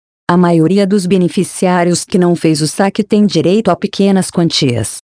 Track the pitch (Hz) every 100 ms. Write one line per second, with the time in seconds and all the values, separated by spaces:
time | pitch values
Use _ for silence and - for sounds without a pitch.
0 | _ _ - 180 175 165 156 196 190 208
1 | 175 196 175 202 170 - 185 180 175 170
2 | - 185 175 170 165 151 151 - 196 -
3 | 202 208 202 165 156 214 196 170 - -
4 | 196 190 - - 165 - 135 113 110 -